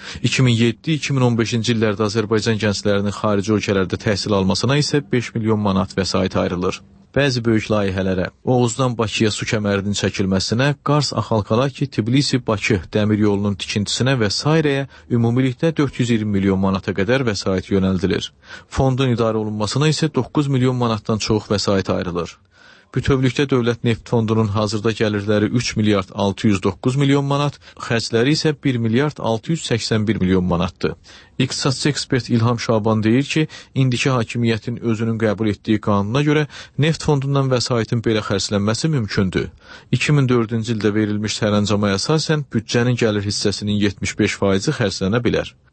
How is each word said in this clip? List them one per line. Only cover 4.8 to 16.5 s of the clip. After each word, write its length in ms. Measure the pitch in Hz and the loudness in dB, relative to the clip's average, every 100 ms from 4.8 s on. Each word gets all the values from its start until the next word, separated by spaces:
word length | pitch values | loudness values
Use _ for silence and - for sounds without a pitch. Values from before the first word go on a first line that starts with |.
| 143 147 143 | 0 -2 0
beş 220 | 127 117 | -2 -2
milyon 240 | - 110 110 | -4 0 0
manat 400 | 104 95 95 - | 2 0 0 -2
vəsait 400 | 92 95 98 98 | -2 0 0 0
ayrılır. 420 | 92 90 90 - - - - - | -2 0 -2 -4 -10 -20 -6 0
Bəzi 240 | 143 123 | 0 0
böyük 300 | 113 110 - | 2 2 2
layihələrə, 540 | 107 101 95 95 92 87 - | 0 0 -2 -2 -2 -4 -4
Oğuzdan 480 | - 127 123 104 131 117 | 0 2 2 0 -2 -2
Bakıya 320 | 107 - 110 | -2 0 0
su 140 | - - | 0 -2
kəmərinin 480 | 113 104 101 98 101 | -2 0 0 -2 -2
çəkilməsinə, 800 | 98 - 98 95 - 110 139 139 | -2 0 0 0 0 0 0 0
Qars 300 | - 147 139 - | 0 0 0 -2
Axalkalaki 680 | 104 110 101 110 139 - 139 | 0 0 0 0 0 -2 -6
Tbilisi 500 | - 110 131 139 131 120 | -2 0 0 2 0 0
Bakı 300 | 107 - 101 - | -2 0 0 0
dəmir 280 | 107 104 104 | 0 2 2
yolunun 320 | 104 98 104 98 | 2 2 0 -4
tikintisinə 560 | - - 101 - 123 135 | -4 -4 -2 -2 0 0
və 80 | 107 | 0
sairəyə 560 | - 147 160 151 139 135 - - 123 | 0 2 2 2 0 -4 -10 -4 0
ümumilikdə 560 | 117 120 131 123 165 156 | 2 2 0 0 -2 0
dörd 180 | 139 - | 0 0
yüz 140 | 120 | 0
iyirmi 240 | 117 107 101 | 0 0 0
milyon 240 | 98 | 2